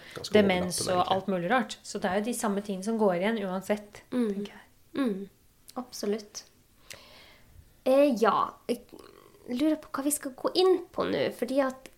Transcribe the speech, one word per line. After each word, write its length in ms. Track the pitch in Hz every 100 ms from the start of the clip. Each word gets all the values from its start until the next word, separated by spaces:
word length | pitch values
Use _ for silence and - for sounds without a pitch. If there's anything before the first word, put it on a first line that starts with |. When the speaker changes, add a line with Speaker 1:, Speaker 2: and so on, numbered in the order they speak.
| - -
Speaker 1:
Ganske 180 | -
Speaker 2:
demens 460 | 208 196 180 180 165
Speaker 1:
overlappende, 140 | - 180
Speaker 2:
og 60 |
Speaker 1:
egentlig. 140 | 180 190
Speaker 2:
alt 120 | 190
mulig 240 | 185 170
rart. 260 | 247 226 -
Så 160 | - 202
det 120 | 196
er 100 | 196
jo 40 | 214
de 80 |
samme 300 | 240 220 196
tingene 200 | 202 190 196
som 120 | 226
går 180 | 208 175
igjen 220 | 202 226
uansett, 580 | 196 185 185 208 - - -
Speaker 3:
Mm. 180 | 254 226
Speaker 2:
tenker 240 | 196 202
jeg. 100 | - - _ _ -
Speaker 3:
Mm. 340 | 254 190 196 _ _ _ - -
Absolutt. 680 | 247 - 208 220 - - - _ _ _ - - - - - - - - - _ -
Eh, 300 | 269 285 214
ja, 180 | 214 151 - - -
jeg 160 | 240 - - - - - - -
lurer 320 | 247 311 302
på 120 | -
hva 100 | -
vi 80 | 277
skal 220 | 294 277 254
gå 160 | 523 339
inn 240 | 381 359 -
på 140 | - 180
nå, 140 | - -
fordi 260 | - 240 269
at 260 | 269 254 -